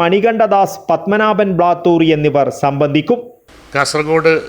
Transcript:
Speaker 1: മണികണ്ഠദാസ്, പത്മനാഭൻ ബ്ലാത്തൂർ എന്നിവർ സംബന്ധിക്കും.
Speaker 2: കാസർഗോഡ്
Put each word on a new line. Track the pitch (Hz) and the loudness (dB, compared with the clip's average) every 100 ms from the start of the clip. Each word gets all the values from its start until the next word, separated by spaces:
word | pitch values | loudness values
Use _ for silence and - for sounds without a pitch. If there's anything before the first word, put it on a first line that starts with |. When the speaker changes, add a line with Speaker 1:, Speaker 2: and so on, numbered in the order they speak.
Speaker 1:
മണികണ്ഠദാസ്, | 170 202 226 226 220 196 190 - - | 0 2 0 0 2 2 0 -4 -4
പത്മനാഭൻ | 160 196 214 214 208 202 170 | -2 0 0 0 0 0 0
ബ്ലാത്തൂർ | 175 170 175 170 160 151 | 0 0 2 2 2 2
എന്നിവർ | 151 143 131 - | 0 0 -2 -2
സംബന്ധിക്കും. | 139 143 147 147 147 240 - - _ - - | -2 0 0 0 0 -2 -6 -20 _ -20 -8
Speaker 2:
കാസർഗോഡ് | 139 135 151 151 160 160 160 | -4 -2 -2 -2 0 2 0